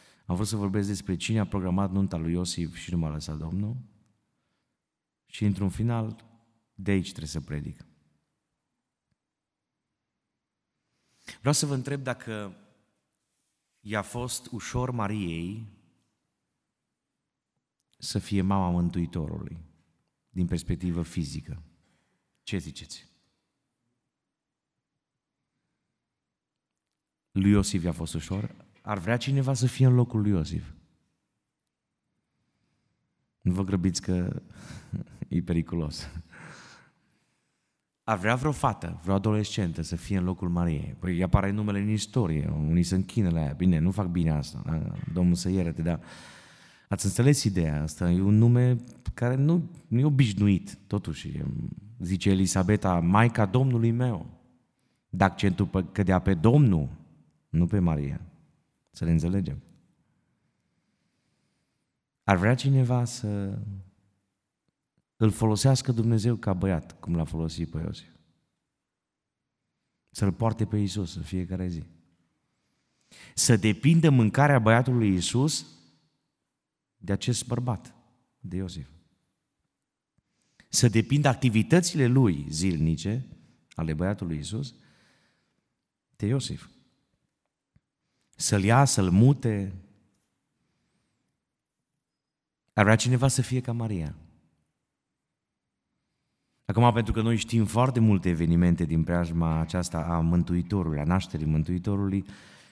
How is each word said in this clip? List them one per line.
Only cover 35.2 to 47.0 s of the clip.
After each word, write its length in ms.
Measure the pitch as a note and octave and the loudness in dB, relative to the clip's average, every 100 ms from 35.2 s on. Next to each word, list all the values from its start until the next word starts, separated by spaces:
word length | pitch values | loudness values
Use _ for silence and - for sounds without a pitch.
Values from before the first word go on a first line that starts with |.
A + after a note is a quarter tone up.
| - | -6
e 140 | E2+ | -4
periculos. 680 | F2 E2+ D#2+ E2+ D#2 - - E2 - - - - - - _ _ _ _ _ _ _ _ _ _ _ _ | -2 -2 -2 -4 -6 -8 -12 -14 -16 -20 -20 -20 -20 -20 _ _ _ _ _ _ _ _ _ _ _ _
Ar 140 | - G#2+ | -4 0
vrea 180 | G2 B2 | 0 0
vreo 160 | C#3+ | 0
fată, 480 | C#3+ C3+ G#2 E2+ E2 | 0 -2 -2 -6 -8
vreo 140 | E2 G2 | -2 0
adolescentă 640 | G#2 G#2+ G#2 - F2+ D#2+ | 2 0 -2 -2 -4 -4
să 140 | D#2+ E2+ | -6 -6
fie 220 | - G2+ | -4 -2
în 60 | |
locul 260 | F2+ F2+ F2 | -2 -2 -2
Mariei? 460 | F2 E2+ D2+ D2 - | 0 0 -2 -6 -8
Păi 240 | F2+ F2 | -4 -2
apare 280 | F2+ G2+ G2 | 2 2 2
numele 280 | G#2 G#2 G2+ | -2 -4 -2
în 100 | G2+ | -2
istorie, 600 | G#2+ - - F#2+ D#2 D2+ | -2 -2 -2 0 0 -2
unii 340 | D2+ D2+ E2+ | -2 0 2
se 120 | F2 F#2 | 2 0
închină 340 | F#2+ - F#2+ | -2 0 0
la 120 | E2 | 0
ea. 120 | D2+ | -2
Bine, 260 | C#2+ F2+ E2+ | 0 2 4
nu 120 | E2 | 2
fac 160 | F#2+ F#2 | 0 -2
bine 240 | F2 E2 | 0 0
asta, 300 | D2+ C#2 - G1+ | 0 -4 -10 -6
da? 280 | D#2+ - - - | -6 -6 -8 -6
Domnul 220 | E2+ F2+ F2 | 0 2 2
să 140 | F2+ | 0
ierte, 320 | F#2+ E2+ D#2+ | 0 -2 -2
dar 180 | E2 E2 - - - - - - - _ - | -2 -4 -6 -20 -20 -20 -20 -20 -20 _ -6
ați 160 | G2+ | -4